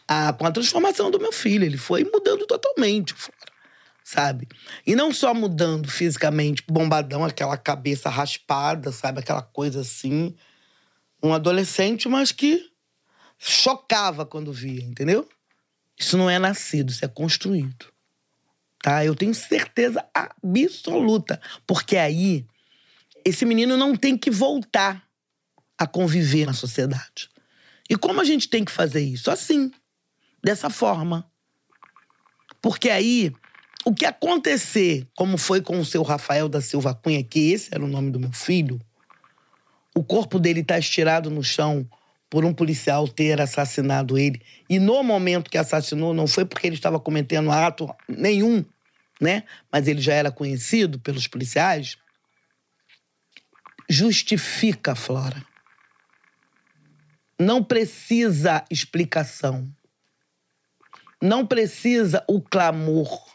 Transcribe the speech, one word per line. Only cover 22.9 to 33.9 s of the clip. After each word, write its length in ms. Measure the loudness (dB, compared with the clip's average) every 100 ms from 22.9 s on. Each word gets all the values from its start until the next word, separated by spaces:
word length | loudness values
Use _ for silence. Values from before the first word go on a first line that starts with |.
| _ _ -4 -2
esse 180 | 0
menino 320 | 2 2 2 2
não 200 | 2 2
tem 200 | 2 2
que 140 | 0
voltar 720 | 2 2 0 -2 0 0 -2 _ _ _ _ _ _ _ -6
a 80 | -4
conviver 600 | 0 2 2 2 2 0
na 80 |
sociedade. 760 | -2 -6 -2 -2 -2 -8 -16 -18 _ _ _ _ _ -4
E 80 | 0
como 240 | 0 2
a 20 |
gente 240 | 2 2 0
tem 160 | -2
que 80 | -2
fazer 300 | -2 -2 0
isso? 280 | -2 -4 -2
Assim, 420 | -2 2 2 0 -4 _ _ _ _ _ _
dessa 280 | -2 -2 -4
forma. 600 | -2 0 0 -2 -4 -6 _ _ _ _ _ _ _ _ _ _ _ _ -4
Porque 280 | -4 0 0
aí, 440 | 2 2 2 0 -4 _ -20 -20 -6
o 100 | -2